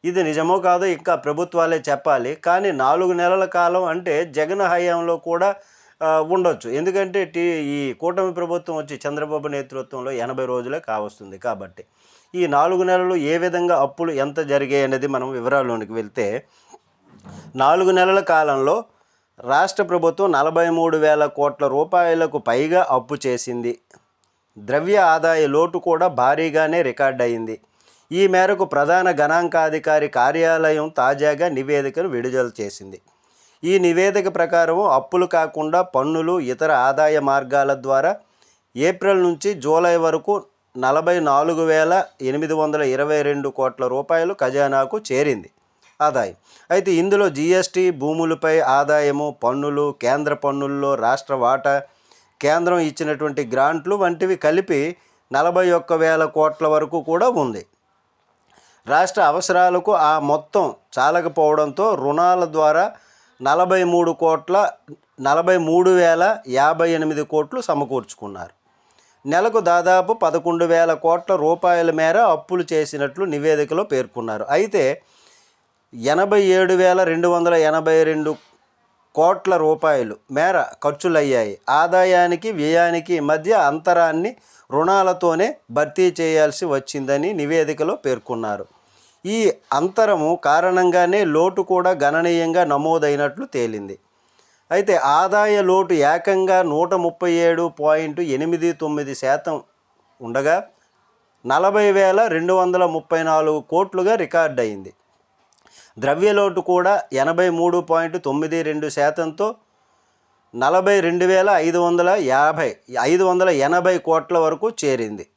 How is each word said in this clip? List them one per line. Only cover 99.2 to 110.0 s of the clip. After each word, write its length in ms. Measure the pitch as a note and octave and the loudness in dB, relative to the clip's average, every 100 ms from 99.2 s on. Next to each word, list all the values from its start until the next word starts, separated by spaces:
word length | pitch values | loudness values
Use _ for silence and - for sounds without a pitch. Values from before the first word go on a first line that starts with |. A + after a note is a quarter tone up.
| C3 D3 E3+ D#3 - _ _ _ _ _ | -2 -2 -2 -8 -10 _ _ _ _ _
ఉండగా, 420 | A#2 B2 C#3 F3 G3 _ _ _ _ _ _ _ A#2+ | -6 -2 0 0 -2 _ _ _ _ _ _ _ -2
నలభై 460 | C#3+ F#3+ G#3 G#3 | 2 2 4 2
వేల 360 | G3 F#3+ F#3+ A3+ | 4 4 4 2
రెండు 260 | E3 F3 | 0 0
వందల 320 | F#3 F3+ F3+ F3+ | 2 2 2 0
ముప్పై 380 | D#3+ - E3 | 0 -2 -2
నాలుగు 360 | D#3+ D#3 D#3 D3+ | 2 2 2 -2
కోట్లుగా 560 | - E3 F#3+ F#3 F#3 A3+ | -2 -2 0 0 0 0
రికార్డు 460 | E3 E3+ D#3+ B2+ | 0 0 0 0
అయింది. 320 | A2+ G2+ F#2+ _ _ _ _ _ _ _ _ - - - | -4 -6 -16 _ _ _ _ _ _ _ _ -20 -20 -6
ద్రవ్యలోటు 640 | C3+ D#3 G3+ G#3 G3+ F3+ | -2 2 2 4 2 -2
కూడా 420 | F3+ F3+ F3+ G3+ - | 0 2 2 0 0
ఎనభై 360 | C3+ D3 E3+ F3+ | -2 0 2 0
మూడు 280 | E3 F3 F3 | 2 0 0
పాయింట్ 460 | E3+ E3 E3 F3+ | 0 0 0 -4
తొమ్మిది 400 | C#3+ C#3+ D#3 E3 | -4 -4 -2 -2
రెండు 260 | D#3 D3+ D3+ | -2 -4 -4
శాతంతో 640 | C#3+ D3 D3+ D#3+ D#3 G#3 - _ _ _ _ | 0 0 0 -6 -4 -6 -6 _ _ _ _